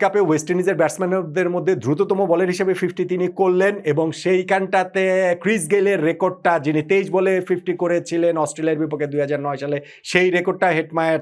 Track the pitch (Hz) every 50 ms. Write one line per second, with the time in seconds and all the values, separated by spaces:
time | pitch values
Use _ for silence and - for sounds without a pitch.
0 | 208 190 196 208 196 160 156 151 156 165 180 180 180 190 185 156 160 147 - -
1 | 190 180 185 190 175 156 147 180 180 175 175 180 160 180 190 143 - 131 151 196
2 | 196 180 202 190 202 165 170 170 190 180 185 185 196 190 180 180 185 180 180 -
3 | 175 180 180 175 180 180 180 - 196 185 180 180 190 202 202 202 - 156 143 151
4 | 160 165 151 - - 180 185 185 185 190 196 190 190 175 - 185 180 185 - 190
5 | 190 190 185 185 190 180 175 175 - 190 220 214 156 151 202 202 196 - 196 170
6 | 151 160 160 165 190 180 180 180 - 180 170 165 135 151 151 156 151 156 196 196
7 | 196 - 165 190 190 196 190 185 185 - 185 175 185 185 175 180 180 170 175 170
8 | 170 - 165 170 170 170 165 160 151 147 - 160 156 156 160 151 160 147 151 143
9 | 147 139 143 147 143 139 147 139 139 143 143 131 135 143 143 143 143 - - -
10 | - - - 180 180 185 175 175 180 190 180 185 196 180 165 160 165 156 165 165
11 | 160 165 160 147